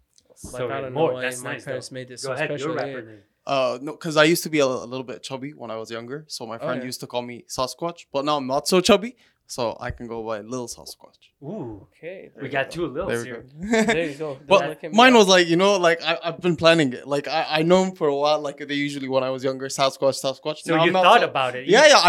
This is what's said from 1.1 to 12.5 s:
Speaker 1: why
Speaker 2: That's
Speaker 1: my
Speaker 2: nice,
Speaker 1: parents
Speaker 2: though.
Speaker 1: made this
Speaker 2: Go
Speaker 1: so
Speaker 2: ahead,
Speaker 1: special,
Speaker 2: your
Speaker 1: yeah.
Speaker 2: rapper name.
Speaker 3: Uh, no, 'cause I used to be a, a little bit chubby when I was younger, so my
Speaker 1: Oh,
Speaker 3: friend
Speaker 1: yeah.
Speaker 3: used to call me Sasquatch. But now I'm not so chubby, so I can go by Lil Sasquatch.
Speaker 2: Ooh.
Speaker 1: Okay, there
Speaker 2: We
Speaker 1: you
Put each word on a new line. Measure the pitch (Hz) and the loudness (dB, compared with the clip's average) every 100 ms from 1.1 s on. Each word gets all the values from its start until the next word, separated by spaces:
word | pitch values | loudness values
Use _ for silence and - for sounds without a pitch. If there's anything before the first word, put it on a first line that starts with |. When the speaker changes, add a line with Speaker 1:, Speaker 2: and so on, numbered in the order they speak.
| 127 | -2
Speaker 1:
why | |
Speaker 2:
That's | 127 123 | -6 -8
Speaker 1:
my | 135 | -10
Speaker 2:
nice, | 139 143 | -12 -10
Speaker 1:
parents | 131 - | -12 -12
Speaker 2:
though. | 131 | -14
Speaker 1:
made | 123 | -14
this | 123 | -10
Speaker 2:
Go | 135 | -8
Speaker 1:
so | |
Speaker 2:
ahead, | 131 151 | -6 -6
Speaker 1:
special, | 147 143 | -4 -6
Speaker 2:
your | 156 | -6
Speaker 1:
yeah. | 123 | -8
Speaker 2:
rapper | 131 110 | -10 -14
name. | 107 _ _ - | -20 _ _ -4
Speaker 3:
Uh, | 135 127 123 | -2 0 -4
no, | 143 147 | -8 -10
'cause | 170 151 | -2 4
I | |
used | 156 170 | 4 4
to | 175 | 0
be | 156 | 0
a, | 135 | 0
a | 123 107 | -2 -8
little | 131 | -10
bit | 123 117 | -12 -14
chubby | - 135 139 147 | -12 -12 -12 -14
when | 120 | -12
I | 110 | -12
was | 110 | -10
younger, | 117 120 143 151 | -12 -12 -14 -14
so | - 117 | -14 -12
my | 117 | -10
Speaker 1:
Oh, | 143 | -8
Speaker 3:
friend | 127 | -6
Speaker 1:
yeah. | 127 | -8
Speaker 3:
used | 123 | -12
to | 131 | -8
call | 123 | -8
me | 120 120 - | -8 -12 -10
Sasquatch. | - 127 - 165 170 - | -6 -6 -6 -10 -10 -8
But | 139 | -4
now | 147 151 | 0 0
I'm | 127 | 0
not | 139 - | -2 2
so | 185 | 2
chubby, | 175 202 226 - _ _ _ | 6 4 2 -14 _ _ _
so | - 117 - | -6 -6 -6
I | 123 | -10
can | - 120 | -12 -12
go | 113 | -10
by | 110 110 | -8 -8
Lil | 107 127 120 | -8 -10 -10
Sasquatch. | - 73 - - _ _ _ | -14 -18 -20 -20 _ _ _
Speaker 2:
Ooh. | 143 208 123 101 - | -14 -12 -12 -14 -20
Speaker 1:
Okay, | _ 160 190 - | _ -18 -16 -18
there | - | -16
Speaker 2:
We | |
Speaker 1:
you | 135 | -6